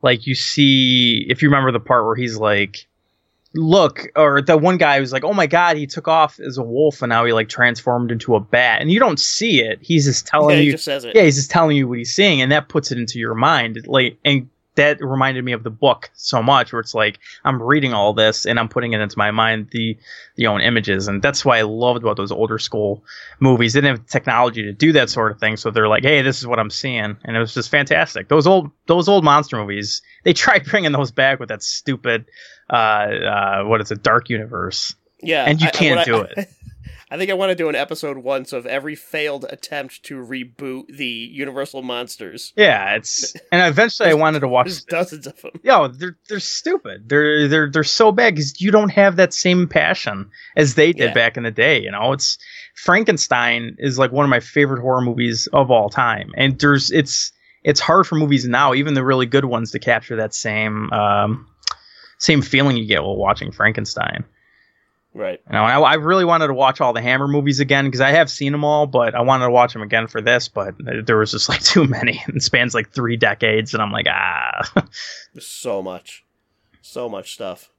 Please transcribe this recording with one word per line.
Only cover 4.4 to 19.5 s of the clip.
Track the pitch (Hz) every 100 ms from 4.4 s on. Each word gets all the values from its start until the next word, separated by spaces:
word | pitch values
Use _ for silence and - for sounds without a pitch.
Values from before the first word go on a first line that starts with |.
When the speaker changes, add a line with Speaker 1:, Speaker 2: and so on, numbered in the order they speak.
Speaker 1:
the | 139 160
one | 165 185
guy | 156 139
was | 135
like, | 131
"Oh | 151
my | 208 156
God, | 165 175 156
he | 139
took | - 156
off | 160 151 _
as | - 127
a |
wolf | 117 120 151 139
and | 123
now | 117
he, | 120
like, | 113 110
transformed | - 123 117 - 123 120
into | 117 -
a | 110
bat." | 101 120 123 110
And | 151
you | 196
don't | 247 147
see | - - 226 156
it. | 113 -
He's | - 165 139
just | 123 -
telling | 151 147 147
Speaker 2:
Yeah, |
he | 147
Speaker 1:
you. |
Speaker 2:
just | 156
says | - 135
it. | 120
Speaker 1:
Yeah, | 220
he's | 170 139
just | 135
telling | 170 165 147
you | 127
what | 123
he's | 120
seeing, | - 202 147
and | 131
that | 151 143
puts | 156 143
it | 123
into | 117 120
your | 113
mind. | 113 135 156 117 110 -
Like, | 131 123 117
and | 147 139 127 _ _ -
that | 147 147
reminded | 139 135 135 131
me | 123
of | 120
the | 113
book | 110 139 120 -
so | _ - 127
much, | 113 135 120
where | 120
it's | 110
like, | 117 107 101 - -
I'm | - 131
reading | 117 151 135
all | 110 101
this | 107 110 110 -
and | 117
I'm | 113
putting | - 120
it | 110
into | 104 -
my | 104
mind, | 107 113